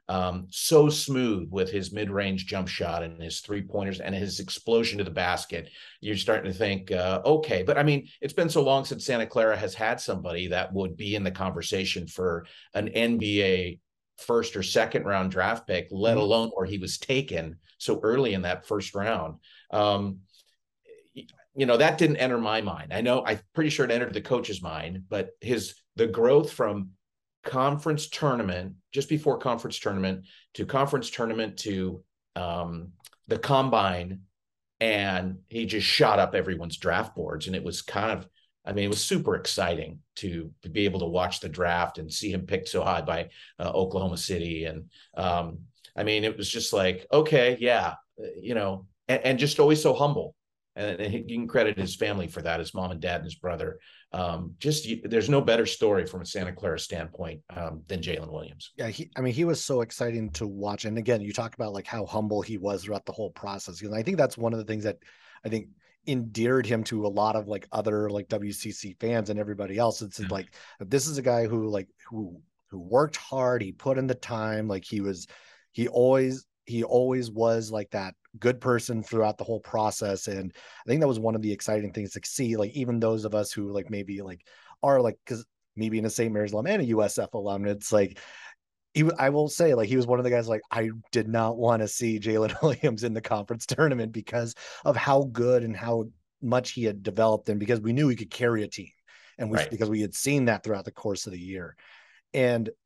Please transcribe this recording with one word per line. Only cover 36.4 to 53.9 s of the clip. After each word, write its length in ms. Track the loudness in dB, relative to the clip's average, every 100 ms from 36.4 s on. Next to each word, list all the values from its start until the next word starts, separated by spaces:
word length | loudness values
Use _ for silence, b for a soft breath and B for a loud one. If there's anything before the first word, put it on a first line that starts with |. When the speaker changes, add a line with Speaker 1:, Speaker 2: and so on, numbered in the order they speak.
| 0 -4 -6 -4
Speaker 1:
draft 380 | 0 0 0 -6
boards. 320 | -6 -6 -6
And 80 | -6
it 80 |
was 180 | -6 -8
kind 300 | -6 -2 -2
of, 160 | -4 -8 _ _ _ -6
I 80 |
mean, 100 | -2
it 60 | 0
was 140 | 0
super 320 | 0 0 0 0
exciting 640 | -2 -2 0 -2 -6 -12 _ -10
to, 340 | -6 -6 -8 -12
to 60 | -6
be 160 | 0 0
able 140 | 0
to 60 | -2
watch 340 | 0 0 -2
the 100 | -8
draft 480 | -2 2 2 0 -4
and 140 | -10
see 200 | -6 -4
him 140 | -4 -2
picked 220 | -4 -2
so 160 | -2
high 180 | 0 0
by, 280 | 0 -2 -4 B B -8
uh, 120 | -2
Oklahoma 440 | 0 0 0 -2 -2
City. 480 | -4 -4 -4 -4 -6
And, 240 | -8 -14 b b -4
um, 440 | 0 0 -2 -8 -16 B B -4
I 80 |
mean, 200 | 0 2
it 120 | 0 -2
was 140 | -6
just 240 | -4 0
like, 340 | 2 2 0 2
okay, 440 | 4 6 6 6 4
yeah, 340 | 4 4 2 -4 _ -14
uh, 80 | -14 -10
you 140 | -6 -2
know, 320 | -2 -4 -10 _ -2
and, 140 | 2
and 160 | 2 2
just 200 | 2 6
always 220 | 8 8
so 120 | 6
humble. 420 | 4 2 2 -4 -10 _ _ _ -8
And, 240 | -6 -4
and 140 | -4
he, 100 | -4 -4
you 120 | -6
can 100 | 0
credit 300 | 4 4 2
his 180 | -4 -2
family 320 | -2 -2 -4
for 140 | -6
that, 180 | -4 -4
his 140 | -4
mom 180 | -6 -6
and 80 | -4
dad 180 | -4 -4
and 60 |
his 120 | -6 -8
brother. 440 | -6 -4 -6 -8 B